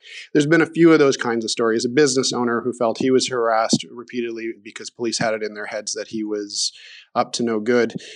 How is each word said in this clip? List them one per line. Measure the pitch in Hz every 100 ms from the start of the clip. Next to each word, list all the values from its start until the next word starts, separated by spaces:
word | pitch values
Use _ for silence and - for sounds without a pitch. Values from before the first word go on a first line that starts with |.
| - - -
There's | 151 147
been | 165
a | 151
few | 160 165
of | 156
those | 139 127
kinds | 120 117
of | 110
stories. | - 113 110
A | 120
business | 131 143 131 123
owner | 120 120 117
who | 123
felt | - 113 110
he | 131
was | 131 -
harassed | 127 113 110 113 - -
repeatedly | 120 117 123 117 113 113 101
because | 104 - 107
police | - 117 104
had | 117
it | 107
in | 107 104
their | 104
heads | 107 104
that | 110 98
he | 110
was | 104 104 104 101 - - - - - 120
up | 123
to | -
no | 117 107
good. | 107 123 113 - -